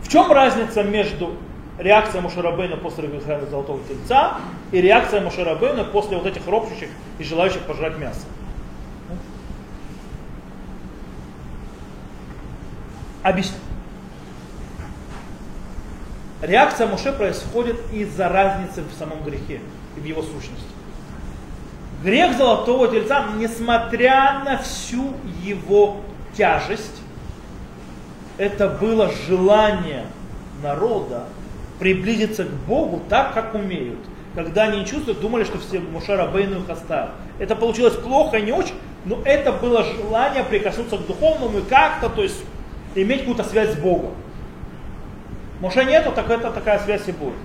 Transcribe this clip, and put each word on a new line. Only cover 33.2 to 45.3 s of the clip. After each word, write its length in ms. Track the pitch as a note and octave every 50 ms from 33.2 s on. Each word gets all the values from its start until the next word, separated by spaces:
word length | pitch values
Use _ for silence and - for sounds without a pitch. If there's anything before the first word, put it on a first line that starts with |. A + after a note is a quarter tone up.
| C#4 C4+ -
как 220 | - - - -
умеют. 440 | G#3+ G3+ F#3+ F3+ D#3 C3 A#2+ A2 A2 - - - - - - -
Когда 280 | E3+ E3 D#3+ D#3+ G3 G#3+
они 160 | G#3+ G#3 G3+
не 40 | F#3+
чувствуют, 360 | - - D4 - A#3+ G#3 F#3+
думали, 240 | E3 G#3+ A#3 A#3+ G#3+
что 120 | - - F#3+
все 220 | - - - F#3
Моше 360 | E3 D#3+ D#3+ D#3+ - - G3+
Рабейну 440 | F#3+ F3 D#3 D3 F#3+ G3+ G3 G3 F3+
их 100 | - -
оставил. 420 | E3 E3 - - E3+ C#3+ C3 - - - - - - -
Это 160 | G3+ F#3 A3
получилось 400 | A3 A3+ A#3 A#3 A3 B3 A#3 -
плохо, 440 | - - A#3 B3+ C#4 D#4 - - A3
не 120 | G#3 G#3
очень, 240 | B3+ F4 F#4+ - - - - - - - -
но 140 | F3+ G#3+ - -
это 260 | C#4 C#4+ C#4+ - C#4
было 320 | A3 - A#3 A#3+ A#3+ A3+ G3+
желание 600 | D#3+ - - G3+ G#3 A3 A3+ B3+ C#4+ - C4+ B3
прикоснуться 540 | F3+ G#3 G3+ G3 G3 - - A#3 A#3 - F#3
к 100 | F3 -
духовному 520 | F#3+ - D4+ D#4+ D#4+ D#4 C4+ A3+ G#3+ G3+
и 20 |
как-то, 480 | G3 - B3 C4+ D#4 D4+ C#4+ - - A3+
то 120 | - A3+
есть, 220 | G3+ F#3 - - - - - - - - - - - - -
иметь 260 | G3 F#3+ G#3 C4 C#4
какую-то 220 | C4+ B3+ A#3+ A#3 G3+
связь 300 | - F#3+ G#3+ G#3+ G#3+ -
с 40 | D3
Богом. 340 | D#3 F#3 F3+ - - - - - - - - - - - - - - - - - - - - - - - - - - -